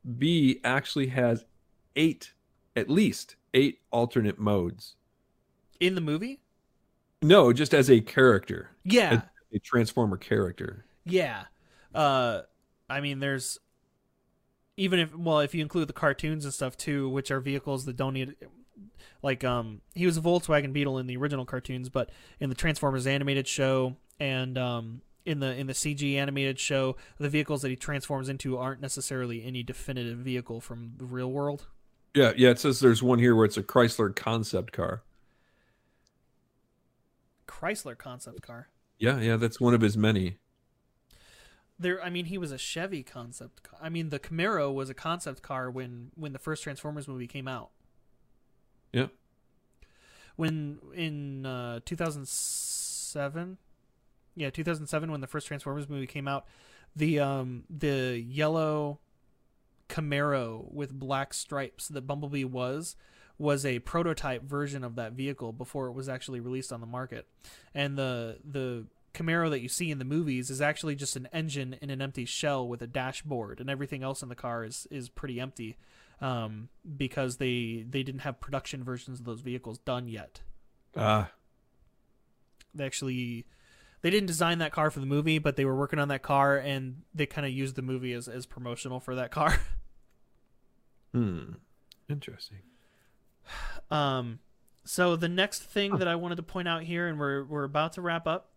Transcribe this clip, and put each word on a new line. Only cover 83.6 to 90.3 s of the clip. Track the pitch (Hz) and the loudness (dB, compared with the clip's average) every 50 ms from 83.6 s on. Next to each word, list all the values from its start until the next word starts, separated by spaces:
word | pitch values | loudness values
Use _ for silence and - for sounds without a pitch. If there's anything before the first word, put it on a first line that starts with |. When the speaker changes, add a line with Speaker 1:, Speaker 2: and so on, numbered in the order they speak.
| _ _ - - - - _ - | _ _ -20 -20 -20 -20 _ -2
Speaker 2:
they | - 170 | 0 4
didn't | 185 214 202 | 4 4 2
design | 180 165 156 170 165 170 170 | 2 0 2 2 2 2 2
that | 165 151 | 0 -2
car | - - 156 156 | 0 0 0 0
for | - 143 | 0 -2
the | 135 | -2
movie, | 135 143 147 151 160 160 156 | 0 0 2 2 2 2 2
but | 151 147 135 | 2 0 0
they | - 135 | 2 0
were | 135 131 | 0 2
working | 131 143 139 - 151 | 0 0 0 0 -2
on | 143 | 0
that | 143 139 135 - | 0 -2 -4 0
car, | - 143 139 139 139 139 | 2 4 4 6 6 4
and | 139 131 143 139 135 131 131 127 151 - _ - | 2 0 -2 -4 -4 -4 -8 -10 -12 -18 _ -4
they | 156 147 | -4 -4
kinda | - - 156 143 135 | -2 -2 -6 -4 -4
used | 131 135 135 135 131 | -4 -4 -4 -4 -4
the | 135 | -6
movie | 127 131 131 127 127 127 120 | -4 -4 -4 -4 -4 -6 -6
as, | 120 120 120 | -8 -8 -10
as | 113 127 120 | -12 -12 -12
promotional | - - 131 123 120 120 - - 135 127 127 | -12 -14 -10 -8 -8 -8 -8 -8 -8 -8 -8
for | - - 127 | -6 -6 -6
that | 127 123 123 | -6 -6 -4
car. | - 151 151 156 - - | 0 2 4 4 4 4
<laughs> | - - - - - - - - - _ _ _ - _ | 4 2 -2 -4 -4 -8 -18 -20 -20 _ _ _ -20 _